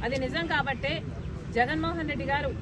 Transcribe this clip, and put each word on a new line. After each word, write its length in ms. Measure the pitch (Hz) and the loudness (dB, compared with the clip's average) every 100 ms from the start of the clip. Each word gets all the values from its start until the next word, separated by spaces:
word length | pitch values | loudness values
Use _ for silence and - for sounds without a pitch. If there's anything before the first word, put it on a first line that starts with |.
అది 120 | 233 262 | 0 0
నిజం 220 | 254 320 339 | 0 0 2
కాబట్టే 380 | 302 277 262 269 254 208 - - - - | 2 2 0 0 -2 -4 -6 -6 -6 -2
జగన్మోహన్ 560 | 226 254 311 320 339 302 | 2 4 4 0 0 -2
రెడ్డి 160 | 285 269 | -2 0
గారు 200 | 277 285 262 | 2 0 -4